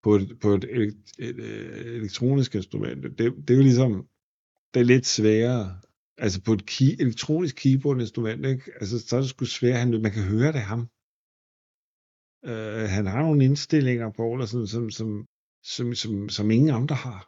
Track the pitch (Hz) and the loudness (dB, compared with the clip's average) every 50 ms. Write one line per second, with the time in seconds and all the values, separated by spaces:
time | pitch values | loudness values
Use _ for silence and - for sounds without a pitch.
0 | _ 113 104 101 98 - - - - 107 101 95 92 - - 127 110 104 104 104 | _ 4 4 4 2 -2 -8 -2 0 2 2 2 0 -4 -2 -2 -2 -2 -4 -10
1 | _ _ - - - 113 - - 113 110 107 107 - - - - - 117 117 120 | _ _ -16 -12 -12 -10 -10 -10 -12 -12 -12 -12 -12 -12 -12 -14 -12 -10 -10 -8
2 | 110 101 - - 123 127 139 139 127 - - 104 92 _ - 101 - - - - | -8 -8 -6 -2 0 2 2 2 2 0 -2 -6 -6 _ -6 -6 -6 -6 -8 -8
3 | - - - - 113 120 - - 147 - 120 131 135 135 123 120 131 127 104 95 | -10 -12 -4 0 -2 -2 -2 -4 0 4 6 8 8 8 8 6 4 2 0 -2
4 | - _ _ _ _ _ _ _ _ _ _ _ _ _ - 127 120 120 123 131 | -6 _ _ _ _ _ _ _ _ _ _ _ _ _ 2 2 6 6 6 6
5 | 127 - - - 107 107 107 110 113 120 127 120 104 95 92 92 - _ _ _ | 6 0 -2 2 4 4 4 4 2 2 0 -2 -4 -6 -10 -14 -18 _ _ _
6 | _ _ _ - - 107 95 95 - - 113 98 - - - - 135 131 117 - | _ _ _ -4 -4 -2 -2 -2 0 0 0 0 -2 -8 0 2 2 2 4 2
7 | 156 127 110 - - - 151 160 180 151 131 - - 139 135 135 135 147 139 127 | 0 -2 -2 -4 -4 -2 0 0 0 -4 -6 0 2 2 2 4 2 0 0 0
8 | 120 104 _ - 117 110 113 143 139 135 135 127 - - - - 110 95 117 117 | -2 -4 _ -4 -4 -4 -4 -4 -2 -4 -4 -4 -6 -14 -14 -10 -8 -6 -6 -6
9 | 107 - 120 123 135 131 131 - 131 120 - - - 123 127 120 120 123 117 110 | -4 -2 0 0 0 -2 -4 -6 -8 -6 -4 0 2 2 2 2 2 0 0 2
10 | 110 110 98 110 104 92 104 110 123 156 156 139 104 98 113 117 120 120 _ _ | 0 -2 -2 -2 -2 0 2 2 2 2 0 -2 -4 -4 -6 -6 -8 -8 _ _
11 | _ _ _ _ _ _ _ _ _ _ _ _ _ _ _ _ _ _ _ _ | _ _ _ _ _ _ _ _ _ _ _ _ _ _ _ _ _ _ _ _
12 | _ _ _ _ _ _ _ _ _ 143 117 110 110 107 104 113 110 104 92 101 | _ _ _ _ _ _ _ _ _ -10 -8 -8 -8 -8 -6 -4 -4 -2 -2 -2
13 | 104 95 95 123 151 160 151 147 135 131 139 143 - - - 156 139 127 123 120 | -2 -2 -2 0 0 2 4 4 4 4 4 0 -2 0 0 2 2 2 0 0
14 | 117 113 107 - 117 117 117 131 127 104 110 123 113 98 107 117 120 110 101 - | -2 -6 -6 -4 -4 -4 -2 -4 -6 -4 -4 -6 -6 -4 -4 -6 -6 -6 -8 -8
15 | 113 110 107 104 120 _ _ _ _ _ _ _ _ - - - 123 120 120 - | -6 -6 -6 -8 -10 _ _ _ _ _ _ _ _ -14 -8 -6 -6 -6 -4 -6
16 | - 110 107 98 101 101 98 - 104 107 110 117 143 160 143 110 127 151 151 131 | -6 -6 -4 -6 -6 -6 -6 -2 0 2 4 6 6 4 4 0 -2 -2 -4 -4
17 | - 127 107 95 - | -6 -8 -12 -14 -18